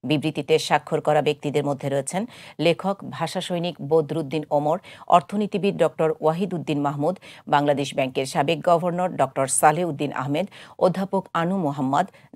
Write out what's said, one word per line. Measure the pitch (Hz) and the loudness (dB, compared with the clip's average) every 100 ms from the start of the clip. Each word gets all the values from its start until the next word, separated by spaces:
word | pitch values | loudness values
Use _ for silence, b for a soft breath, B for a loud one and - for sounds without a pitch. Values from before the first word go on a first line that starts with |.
বিবৃতিতে | - 151 156 151 143 156 | 0 0 0 -4 2 2
স্বাক্ষর | - 151 - 156 | 4 0 2 -2
করা | 151 151 | 2 2
ব্যক্তিদের | 143 151 147 143 151 | 2 0 -2 -2 -2
মধ্যে | 143 143 | -4 -2
রয়েছেন | 139 135 175 233 B B - | -2 -2 -6 -6 B B 0
লেখক, | 160 165 190 190 - | 0 2 -2 -4 -8
ভাষা | 135 165 190 | -6 -4 -4
সৈনিক | - 175 175 - | -4 -4 -4 -6
বদরুদ্দিন | 143 160 147 160 143 160 151 | 0 2 2 -4 -4 -6 -2
ওমর, | 147 147 175 B B - | 0 0 -2 B B 4
অর্থনীতিবিদ | 180 - 202 104 208 98 120 | 4 4 -4 -2 -2 -2 2
ডক্টর | 160 - 160 - | 0 2 -2 2
ওয়াহিদ | 156 165 202 | 0 0 -2
উদ্দিন | 175 135 143 | -4 -2 0
মাহমুদ, | 143 143 151 190 B B - | 0 0 -2 -4 B B 0
বাংলাদেশ | 143 143 147 139 143 | 2 2 0 -2 -2
ব্যাংকের | 131 131 131 | -2 -2 -2
সাবেক | 165 151 165 180 | 0 0 0 2
গভর্নর | 170 175 175 180 160 | 2 2 -2 -4 0
ডক্টর | 135 - 135 | -2 0 -2
সালেহ | - 160 156 175 | 4 4 4 -2
উদ্দিন | 139 147 | -2 -4
আহমেদ, | - 131 147 202 B B B | -4 -2 -2 -2 B B B
অধ্যাপক | 185 185 196 190 - | 2 2 -2 -4 -4
আনু | 170 165 196 | -4 -2 -2
মোহাম্মদ, | 156 139 131 143 190 b b | -2 -2 0 0 0 b b